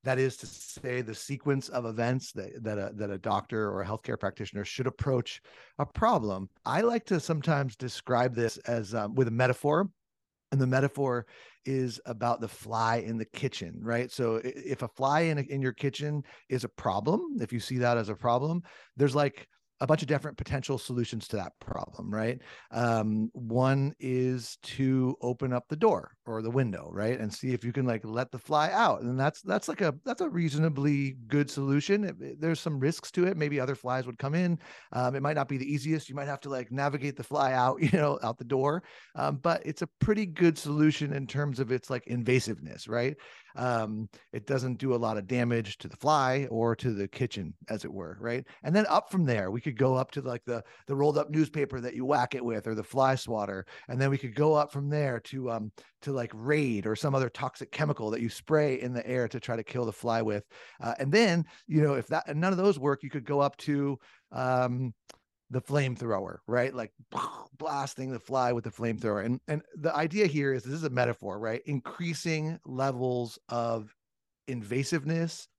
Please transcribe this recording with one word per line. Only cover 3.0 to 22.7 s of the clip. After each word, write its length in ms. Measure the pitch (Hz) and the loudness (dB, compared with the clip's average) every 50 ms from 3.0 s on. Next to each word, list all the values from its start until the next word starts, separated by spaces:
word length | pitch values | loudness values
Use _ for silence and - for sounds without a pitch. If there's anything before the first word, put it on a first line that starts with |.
| 107 101 | -6 -6
a 80 | 98 95 | -6 -6
doctor 520 | - 110 101 101 - - 117 110 107 101 | -2 0 0 0 0 -2 -2 -2 -2 0
or 120 | 98 95 | -2 -4
a 40 | 95 | -4
healthcare 320 | 95 107 113 - - 117 - | -4 -6 -6 -4 -6 -6 -2
practitioner 460 | - 98 - - 107 98 - 101 101 | -2 -4 -4 -4 -10 -8 -6 -8 -8
should 220 | - - - 123 | -6 -6 -4 -4
approach 540 | 131 - - - 143 131 123 117 - - - _ - - - - - _ - | -4 -2 -2 0 0 2 0 0 -2 -10 -14 _ -20 -20 -20 -20 -20 _ -6
a 80 | 143 | -6
problem. 640 | - _ - 220 226 233 160 110 104 95 95 95 95 _ _ _ | -4 _ 2 2 4 4 2 2 0 -4 -4 -6 -10 _ _ _
I 160 | - 127 170 | -2 0 2
like 240 | 220 240 233 233 - | 2 2 0 0 0
to 140 | - 196 165 | 0 -2 0
sometimes 560 | - - 165 151 139 - 156 139 139 131 107 | 0 0 -2 0 2 2 2 2 0 -2 -4
describe 580 | _ 127 123 - - - - 127 120 123 127 120 | _ -8 -8 -8 -8 -2 0 2 4 4 2 2
this 220 | 117 117 110 - - | 2 0 0 -2 -4
as, 360 | - - 120 117 110 92 110 | -4 -2 -2 -2 -2 -4 -4
um, 200 | 113 104 104 - | -4 -4 0 2
with 140 | 131 131 117 | 2 2 2
a 40 | |
metaphor. 560 | 113 117 127 123 127 - - 143 151 165 202 190 _ _ _ _ _ _ _ _ _ _ _ _ | 4 2 4 2 2 2 2 2 2 2 2 0 _ _ _ _ _ _ _ _ _ _ _ _
And 100 | - 135 | 2 2
the 60 | 131 | 2
metaphor 600 | 127 127 131 139 139 - 139 139 131 123 120 110 _ - - - - - _ _ | 4 4 4 2 2 0 0 -2 0 0 -2 -4 _ -18 -20 -20 -20 -20 _ _
is 360 | - 135 131 127 123 110 - - | -4 -2 0 0 -2 -4 -8 -10
about 360 | - 117 107 123 120 117 120 | -10 -6 -2 0 0 0 0
the 80 | 113 101 | -4 -10
fly 480 | - - - 107 113 113 113 113 117 | -10 -12 -8 -4 0 2 2 2 2
in 200 | 117 92 113 113 | 0 0 -2 -4
the 80 | 113 110 | -4 -4
kitchen, 540 | - - - 143 131 - - 92 85 80 80 | -6 -6 -4 -4 -4 -4 -6 -10 -10 -10 -8
right? 300 | - 113 117 120 123 123 | -4 -2 0 0 -2 -4
So 260 | - - 123 113 113 113 | -2 -2 0 0 0 0
i-, 20 | - | -2
if 380 | 123 127 139 127 127 135 - | -4 -8 -6 -6 -6 -6 -4
a 60 | 127 110 | -6 -8
fly 320 | _ - 131 135 143 156 | _ 0 2 4 4 4
in, 160 | 170 165 156 143 | 4 2 2 0
in 240 | 131 - 143 139 | -2 -2 -4 -2
your 100 | 131 127 | -2 -2
kitchen 500 | 113 - - 139 131 - 147 151 151 147 135 - - - _ _ | -2 0 -2 -2 -2 -2 -6 -4 -4 -6 -6 -8 -18 -20 _ _
is 160 | 127 127 117 | -4 -4 -4
a 40 | 113 | -6
problem, 720 | _ - - 110 92 101 104 143 180 285 359 330 277 226 | _ -2 -2 0 0 2 2 2 0 0 -2 -4 -4 -4
if 120 | 120 - | -4 -4
you 80 | 123 117 | -4 -6
see 180 | - - 135 123 | -4 -2 -2 2
that 180 | 123 120 120 | 4 4 4
as 120 | 117 107 101 | 4 2 -2
a 60 | 104 | -6
problem, 480 | - - 120 117 127 135 156 165 175 170 - - - - _ _ | -2 2 2 4 4 2 2 0 -2 -4 -8 -20 -20 -20 _ _
there's, 180 | 127 143 143 123 | 2 2 4 4
like, 340 | 147 147 139 - - - _ _ _ _ _ _ _ | 2 2 2 0 -6 -20 _ _ _ _ _ _ _
a 40 | 127 | 2
bunch 140 | 123 156 156 | 2 4 2
of 60 | 160 | 4
different 300 | 131 151 135 143 151 - | 0 0 0 0 -4 -8
potential 420 | - - - 156 135 123 - 139 120 | -8 -4 -4 -4 -4 -2 -2 -4 -4
solutions 480 | - - 127 123 117 - - 110 - | -4 -4 -2 -2 -2 -2 -2 -8 -6
to 80 | - - | -4 -4
that 240 | 104 90 82 _ _ | -4 -4 -6 _ _
problem, 500 | - - - - - - - - 92 95 | -12 -8 -8 -8 -8 -10 -10 -10 -8 -4
right? 320 | 104 110 110 117 127 127 - - - - - _ | -2 0 0 -2 -2 -4 -10 -18 -20 -20 -18 _